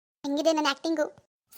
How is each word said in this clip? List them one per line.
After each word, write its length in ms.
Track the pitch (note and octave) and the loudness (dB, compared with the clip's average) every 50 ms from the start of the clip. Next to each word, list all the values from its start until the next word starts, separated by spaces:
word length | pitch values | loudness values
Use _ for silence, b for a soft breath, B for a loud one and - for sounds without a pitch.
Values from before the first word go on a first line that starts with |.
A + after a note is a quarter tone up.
| _ _ _ _ - | _ _ _ _ -6
ಹೆಂಗಿದೆ 280 | C#4 C#4 D4 D#4 D#4+ D#4+ | -4 -2 0 2 2 2
ನನ್ನ 160 | D#4 D4+ D4 | 2 2 0
ಆಕ್ಟಿಂಗು? 360 | C#4 - - E4 E4 D4+ D4+ D4 - - - _ _ _ _ _ - | 0 0 -2 -2 0 0 -2 -2 -4 -10 -20 _ _ _ _ _ -14